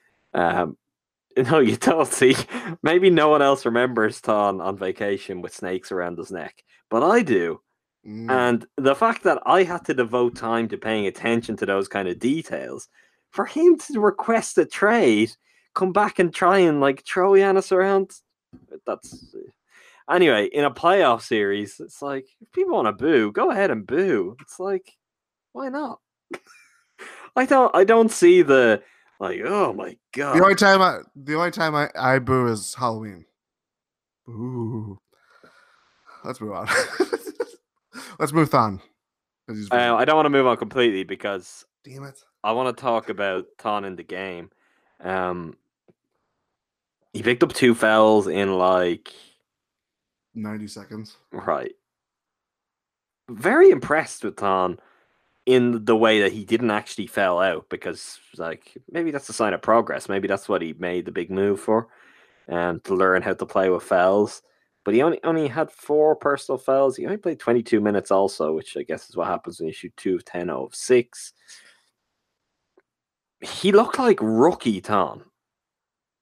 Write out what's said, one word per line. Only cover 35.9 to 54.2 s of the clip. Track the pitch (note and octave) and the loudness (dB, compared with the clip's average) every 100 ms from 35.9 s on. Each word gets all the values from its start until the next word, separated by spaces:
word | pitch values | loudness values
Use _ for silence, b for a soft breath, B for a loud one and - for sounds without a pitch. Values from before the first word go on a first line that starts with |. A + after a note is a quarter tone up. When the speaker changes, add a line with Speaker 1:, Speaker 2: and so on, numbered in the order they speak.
| b b b | b b b
Speaker 2:
Let's | - B2+ | -14 -12
move | G#2+ | -10
on. | F2+ G2+ | -10 -4
<laughs> | - - - F#4 - - - B4 - _ _ _ - - - | -4 -4 -4 -6 -6 -10 -12 -12 -12 _ _ _ -20 -20 -8
Let's | D3+ | -2
move | D#3+ D3+ | 0 2
on. | C#3 A2 F#2 - _ _ _ _ _ - | 2 0 -4 -14 _ _ _ _ _ -16
'Cause | G#2+ | -14
he's | G2+ | -2
Speaker 1:
Uh, | A#2+ A#2+ | 0 2
I | A2+ C3 | 2 2
don't | D#3 | 2
wanna | D3 | 4
move | C#3+ B2+ | 2 2
on | A2+ | 0
completely | A2 C3 A#2+ F#2+ | -4 0 0 0
because | F2+ F#2+ G#2 F#2+ F2 - - _ | -6 -10 -8 -10 -12 -20 -20 _
Speaker 2:
Damn | C3+ C3 | -20 -20
it. | C#3 C3 _ _ | -20 -20 _ _
Speaker 1:
I | G#2+ | -4
wanna | A#2 B2+ | -2 -2
talk | A#2+ C3 A2+ - | -4 -2 -4 -4
about | G#2 G2+ F#2 F2+ _ | -6 -4 -4 -8 _
Thon | A2+ G#2 | -6 -6
in | G2 F2+ | -6 -12
the | |
game. | E2 F#2 F#2+ F2 E2 _ _ _ _ _ | -12 -12 -10 -12 -16 _ _ _ _ _
Um, | F2+ F#2 F2+ F2+ E2 - _ _ _ _ _ _ _ _ _ _ _ _ _ _ _ | -8 -4 -4 -6 -10 -16 _ _ _ _ _ _ _ _ _ _ _ _ _ _ _
he | A2 | -6
picked | A2+ B2 | -2 0
up | - | 0
two | - B2+ | 4 4
fouls | A#2 A2 A2 A2 A2 G2 | 4 4 6 6 6 2
in, | F2 G2 F#2 | -2 0 2
like, | F#2 F#2 F2+ E2+ - - - _ _ _ _ _ _ _ _ _ _ | 2 2 2 -2 -10 -20 -20 _ _ _ _ _ _ _ _ _ _
Speaker 2:
ninety | A2+ G#2+ G#2+ G#2 | -14 -10 -10 -12
seconds. | G#2+ G2+ A2 A2 - _ | -16 -16 -16 -16 -20 _
Speaker 1:
Right. | - G#2 D2 A#1+ - _ _ _ _ _ _ _ _ _ _ _ _ _ _ - | -10 -4 -4 -6 -14 _ _ _ _ _ _ _ _ _ _ _ _ _ _ -20
Very | A2 D3+ C#4+ F#4+ | -4 0 6 8
impressed | D#3 - D3+ D#3 - | 6 2 -2 -2 -8